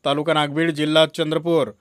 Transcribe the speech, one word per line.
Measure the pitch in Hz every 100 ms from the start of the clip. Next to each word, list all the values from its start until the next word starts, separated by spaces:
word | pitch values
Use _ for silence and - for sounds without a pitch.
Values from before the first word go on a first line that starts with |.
तालुका | - 143 151
नागभीड, | 156 147 143 165
जिल्हा | 147 151 156 156
चंद्रपूर | - 156 160 165 165 120 -